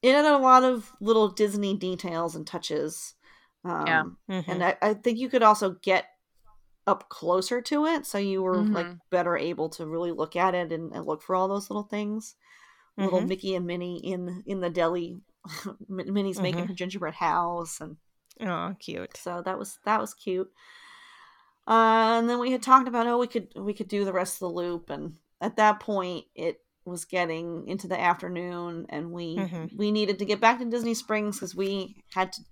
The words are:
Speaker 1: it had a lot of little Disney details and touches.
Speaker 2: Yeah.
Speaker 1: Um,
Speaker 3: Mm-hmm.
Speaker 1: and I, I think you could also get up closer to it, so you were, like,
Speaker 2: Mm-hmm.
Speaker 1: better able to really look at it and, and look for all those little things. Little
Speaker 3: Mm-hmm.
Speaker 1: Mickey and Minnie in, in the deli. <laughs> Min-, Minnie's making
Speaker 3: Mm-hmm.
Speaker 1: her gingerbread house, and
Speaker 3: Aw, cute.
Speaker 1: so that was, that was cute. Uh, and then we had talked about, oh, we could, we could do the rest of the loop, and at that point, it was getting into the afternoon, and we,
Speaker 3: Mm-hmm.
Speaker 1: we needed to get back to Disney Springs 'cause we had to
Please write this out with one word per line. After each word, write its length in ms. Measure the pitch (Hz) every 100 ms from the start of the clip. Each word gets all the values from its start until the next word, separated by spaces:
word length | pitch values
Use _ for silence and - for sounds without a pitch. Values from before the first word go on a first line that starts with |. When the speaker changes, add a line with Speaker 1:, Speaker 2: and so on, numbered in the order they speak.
Speaker 1:
it 120 | 247
had 120 | 277 302
a 120 | 285
lot 260 | 262 254
of 280 | 254 240 - -
little 300 | 208 220 214
Disney 460 | 180 208 208 202 196
details 580 | 185 180 180 165 170 160
and 100 | 156
touches. 720 | 175 - 151 151 156 - _ _ - _ _ 180
Speaker 2:
Yeah. 360 | 165 156 160
Speaker 1:
Um, 160 | 165 180 -
Speaker 3:
Mm-hmm. 220 | 185 175
Speaker 1:
and 120 | 185
I, 140 | 180 -
I 120 | 208
think 240 | 214 247 226
you 120 | 254
could 140 | 254
also 280 | 220 214 196 185
get 240 | - 185 - _ _ _ - - _ _ -
up 220 | 190 -
closer 540 | - 160 185 185 247
to 240 | 240 294 302
it, 200 | 330 -
so 120 | 202
you 240 | 202 190
were, 180 | 185 185 208
like, 200 | 202 175
Speaker 2:
Mm-hmm. 60 | 175 _
Speaker 1:
better 280 | 185 175 170
able 320 | 165 175 160
to 160 | - 156
really 240 | 165 175
look 240 | 165 160 175
at 180 | 185
it 200 | 180 170
and, 180 | 165 165
and 120 | - 160
look 160 | 156
for 120 | - 185
all 120 | 190
those 220 | 202 202
little 140 | 208
things. 520 | 208 208 208 214 - _ _ - - _ _ -
Little 220 | 190 185
Speaker 3:
Mm-hmm. 80 | 196
Speaker 1:
Mickey 260 | 190 196 185
and 100 | 175
Minnie 340 | 175 175 175 -
in, 380 | 185 180 180 -
in 140 | 196
the 100 | 175
deli. 520 | 170 165 175 170 180 _ _ 175
<laughs> 340 | 156 202 - 208
Min-, 260 | 185 190
Minnie's 280 | 202 196 196
making 180 | 185 170
Speaker 3:
Mm-hmm. 40 | 175
Speaker 1:
her 80 | 180
gingerbread 380 | 180 190 170 151
house, 640 | 170 165 170 175 165 -
and 160 | 156 156 _ _ _ _
Speaker 3:
Aw, 320 | 214 170 170 190
cute. 360 | - - - -
Speaker 1:
so 260 | 175 175
that 140 | 180 190
was, 220 | 202 - -
that 160 | 214
was 120 | 220
cute. 380 | - - 185 190 _ - - - - - - - _ _ _ -
Uh, 520 | 226 226 226 220 233
and 100 | 233
then 100 | 240
we 120 | 247
had 100 | 254
talked 260 | - 262 254
about, 180 | 240 233
oh, 100 | 240
we 100 | 247
could, 200 | 240 - -
we 180 | 196
could 140 | 208 208
do 160 | 208
the 80 | 196
rest 220 | 180 185 -
of 40 |
the 100 | 185
loop, 400 | 170 175 170 -
and 280 | 147 156 160 _ _
at 160 | 202 214
that 240 | 214 208
point, 460 | - 202 180 175 - -
it 240 | 165 - _ _ -
was 200 | 175 -
getting 600 | 185 170 160 170 170 -
into 200 | 190 180
the 120 | 185
afternoon, 880 | 180 180 180 180 180 175 175 170 -
and 220 | 147 170
we, 260 | 175 170 175
Speaker 3:
Mm-hmm. 400 | 190 170 160 -
Speaker 1:
we 140 | 208
needed 280 | 214 202 190
to 60 | 202
get 160 | 208
back 180 | 226 240
to 60 | 240
Disney 280 | 240 233
Springs 460 | 226 - 214 208 202
'cause 160 | 180 180
we 400 | 196 196 185 - _
had 200 | 190 190
to 80 | - -